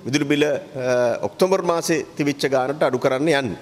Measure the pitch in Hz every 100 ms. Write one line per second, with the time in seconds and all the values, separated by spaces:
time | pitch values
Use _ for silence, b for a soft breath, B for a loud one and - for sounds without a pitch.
0 | 123 143 143 143 147 143 - 135 127 123
1 | 120 113 - - 185 190 175 170 160 156
2 | - - 143 139 143 131 131 151 151 127
3 | 139 131 160 143 127 82